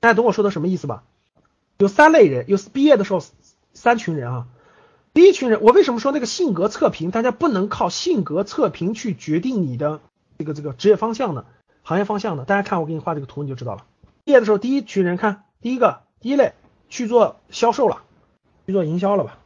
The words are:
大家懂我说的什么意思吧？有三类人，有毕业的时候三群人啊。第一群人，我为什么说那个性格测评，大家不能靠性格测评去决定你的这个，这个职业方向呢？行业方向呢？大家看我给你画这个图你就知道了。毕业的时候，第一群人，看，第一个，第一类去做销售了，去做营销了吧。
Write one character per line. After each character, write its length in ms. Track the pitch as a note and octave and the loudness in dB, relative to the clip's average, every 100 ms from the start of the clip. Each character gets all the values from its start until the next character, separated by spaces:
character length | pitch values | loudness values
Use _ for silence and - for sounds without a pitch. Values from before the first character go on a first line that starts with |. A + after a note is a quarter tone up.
大 80 | A#3 | 4
家 60 | |
懂 100 | G#3+ | 4
我 80 | A#3+ | 2
说 100 | G3 | 0
的 80 | G3+ | -2
什 100 | F#3+ | -2
么 60 | E3 | -4
意 100 | F#3 | -4
思 120 | C#3+ | -6
吧？ 160 | A2 _ _ _ _ _ _ _ _ | -12 _ _ _ _ _ _ _ _
有 80 | G3+ | 0
三 240 | G3+ D4+ | 6 6
类 140 | D#4+ G3 | 8 6
人， 180 | B2+ B2+ | 4 -2
有 80 | G3 - | -4 -4
毕 100 | C4+ | 0
业 140 | C#4+ C4 | 4 4
的 80 | |
时 80 | G3 | 2
候 100 | F#3 - _ _ _ _ | -4 -6 _ _ _ _
三 260 | - - A#3+ | -4 0 0
群 180 | - D#3 | -2 -6
人 140 | A#2+ | -6
啊。 160 | B2 A#2+ _ _ _ _ _ _ | -8 -10 _ _ _ _ _ _
第 80 | - | 6
一 100 | F#4 | 6
群 160 | F4+ B3+ | 6 0
人， 120 | G#3+ | 2
我 100 | G#3+ | 6
为 100 | C#4+ | 6
什 100 | F4 | 4
么 60 | A#3 | 2
说 100 | B3+ | -2
那 80 | C#4+ | -2
个 80 | B3 | -6
性 280 | - E4+ | -4 -2
格 140 | F3 G3 | 0 -2
测 220 | - C#4 | 0 -2
评， 200 | - D#3+ | -2 -6
大 100 | A3+ | -2
家 80 | A#3 | -2
不 180 | A#3 E4 | -2 -2
能 200 | G#3 G3+ | -2 -4
靠 200 | - G#3+ | -2 -4
性 360 | - - D#4 | -4 -4 -2
格 180 | D#3 D3+ | -2 -4
测 260 | G3+ - A#3 | -6 -2 -4
评 260 | - F3 | -2 -8
去 200 | A3 A#3 | -6 -8
决 240 | D#3 - D#3 | -10 -4 -4
定 220 | B3+ B3 | -4 -4
你 140 | D#3+ B2 | -4 -4
的 240 | D3 D3+ _ _ _ _ | -6 -6 _ _ _ _
这 60 | |
个， 100 | D3+ | -10
这 80 | D3+ | -10
个 100 | D3 | -10
职 160 | B2+ G3+ | -2 2
业 80 | G3+ | 2
方 180 | A3 | 0
向 200 | A3+ B3 | -4 -4
呢？ 100 | C#3 - _ _ _ | -6 -12 _ _ _
行 160 | - E3+ | -6 -4
业 60 | |
方 140 | G3+ G#3 | -2 -4
向 180 | G#3+ D#3+ | -4 -8
呢？ 80 | |
大 120 | B2+ G3+ | -2 -2
家 60 | |
看 180 | G3+ F#3+ | 0 -4
我 60 | D#3 | -4
给 60 | |
你 60 | D#3+ | -6
画 160 | C#3 | -6
这 60 | D#3 | -8
个 60 | C3+ | -10
图 160 | - | -12
你 60 | D3 | -10
就 60 | |
知 100 | B2+ | -10
道 100 | A#2+ G2 | -10 -12
了。 80 | - _ _ _ | -16 _ _ _
毕 80 | - | 4
业 80 | C#4 | 4
的 40 | |
时 60 | G#3+ | 4
候， 80 | G#3 | 0
第 180 | A#3+ C#4 | 0 -4
一 60 | |
群 220 | A#3+ G3 | -4 -2
人， 120 | F3+ F3+ | -2 0
看， 280 | G#3+ G3 _ _ | -4 -4 _ _
第 120 | A#3 | -8
一 60 | B3+ | 0
个， 220 | A3+ C3 _ _ | 0 0 _ _
第 80 | A3+ | -4
一 80 | C#4 | 0
类 160 | A3+ - _ _ _ | 0 0 _ _ _
去 180 | - A#3 | -10 0
做 340 | A#3 G#3+ - _ | 2 2 -2 _
销 220 | - A#3 | -2 0
售 160 | A#3 A#3+ | 2 0
了， 140 | - _ _ _ _ _ _ - | -2 _ _ _ _ _ _ -6
去 60 | |
做 120 | F#3+ | -2
营 140 | D#3+ E3+ | -2 -2
销 160 | F#3+ G3+ | 0 0
了 80 | |
吧。 140 | B2 - | -2 -10